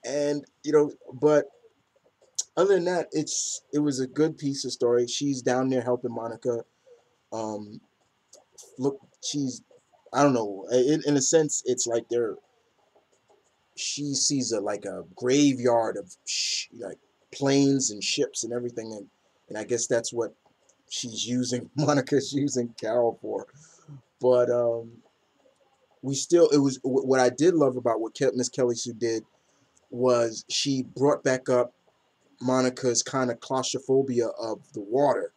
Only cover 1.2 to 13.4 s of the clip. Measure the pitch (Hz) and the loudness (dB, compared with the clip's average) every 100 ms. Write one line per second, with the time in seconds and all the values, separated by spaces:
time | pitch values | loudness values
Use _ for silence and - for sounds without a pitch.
1.2 | 151 147 - _ _ _ _ _ _ _ | 4 4 2 _ _ _ _ _ _ _
2.2 | _ - - - 190 190 175 160 - 151 | _ -10 -8 0 4 4 2 -2 -2 -4
3.2 | 151 - - - _ 147 147 131 131 127 | -4 -6 -6 -10 _ -2 -2 -2 -4 0
4.2 | 156 151 143 139 131 - 120 120 120 - | 0 0 -6 -4 -8 -2 2 2 0 -2
5.2 | 143 135 120 127 131 131 123 123 123 117 | -2 -2 0 0 0 0 0 -2 -2 -6
6.2 | 113 110 127 117 - _ _ - _ _ | -8 -6 -4 -4 -6 _ _ -20 _ _
7.2 | _ 110 110 107 104 107 _ _ _ _ | _ -8 -6 -8 -10 -18 _ _ _ _
8.2 | _ - _ - - - 135 139 _ _ | _ -20 _ -20 -20 -6 -4 -6 _ _
9.2 | - 147 135 - _ _ _ _ _ 123 | -8 -4 -4 -6 _ _ _ _ _ 2
10.2 | 143 123 107 95 95 127 127 151 147 143 | 4 4 -2 -8 0 2 4 2 2 0
11.2 | 131 165 151 - - 120 - 117 117 120 | 4 2 2 -2 -4 -4 -2 -2 -2 -2
12.2 | 113 - _ _ _ _ _ _ _ _ | -2 -6 _ _ _ _ _ _ _ _
13.2 | _ _ | _ _